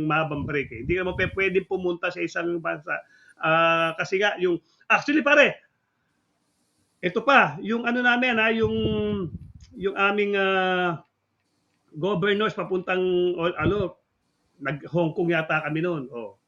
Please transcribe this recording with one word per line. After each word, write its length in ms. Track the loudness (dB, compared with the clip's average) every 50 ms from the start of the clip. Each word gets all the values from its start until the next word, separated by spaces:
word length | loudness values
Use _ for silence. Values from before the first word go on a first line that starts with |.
| -2
mahabang 380 | 0 0 0 0 -2 -4 -6 -6
break 260 | -4 -4 -4 -4 -4
eh. 120 | -10 -10
Hindi 120 | -4 -4 -2
ka 80 | -2
naman 120 | -2 -4 -2
pe-, 180 | -2 -4 -2 -2
pwede 280 | -2 -2 0 0 -2
pumunta 480 | -2 -2 -6 -4 -2 -4 -4 -4 -6 -6
sa 80 | -6 -6
isang 380 | -8 -6 -6 -4 -4 -4 -4 -4
bansa. 360 | -4 -6 -8 -8 -8 -8 -8 -8 -8 _ _ _ _ -20 -12
Ah, 540 | -4 0 2 4 4 4 4 4 2 0 -2 -2
kasi 240 | -4 -4 -2 0 0
nga, 160 | 0 0 0
yung, 220 | 0 0 0 0 -2 _ _ _ _ _
actually, 340 | 2 2 2 2 0 0 2
pare, 420 | 4 4 6 6 6 4 2 -4 _ _ _ _ _ _ _ _ _ _ _ _ _ _ _ _ _ _ _ _ _ _ _ _ _ _ _ -6 -6
Ito 160 | -2 -2 0
pa, 400 | 4 6 6 6 6 4 0 -8
yung 240 | -4 -4 -4 -2 0
ano 160 | -2 -2 2
namin, 400 | 2 2 2 2 2 0 2 2
ha, 80 | 2 2
yung, 280 | 2 2 0 0 0 0 0 0 0 0 -2 -2 -2 -4 -4 -6 -8 -12 -16 -18 -20 -20 -20 -20 -12
yung 160 | -6 -4 -4
aming, 480 | 0 2 2 2 2 2 0 0 2 0
ah, 640 | 2 2 2 2 2 2 0 2 0 0 -2 -4 -8 _ _ _ _ _ _ _ _ _ _ _ _ _ _ _ _ _
governors 640 | -8 -4 -2 -2 0 2 2 2 2 2 0 0 -2
papuntang, 480 | -4 -4 -4 -4 -4 -2 -2 -2 0 2 2 2 2 2 0 0
o, 160 | 0 0 -2
ano, 480 | 0 0 0 0 2 0 -2 -4 -6 _ _ _ _ _ _ _ _ _ _ _ _
nag-Hong 560 | -8 -6 -6 -6 -6 -8 -2 0 0 0 0
Kong 160 | 0 0 0 0
yata 320 | 0 0 0 0 -2 -2
kami 240 | -2 -2 -4 -2 -2
noon. 240 | -2 -2 -4 -6 -8
Oh. 320 | -10 -12 -12 -12 -16 _ _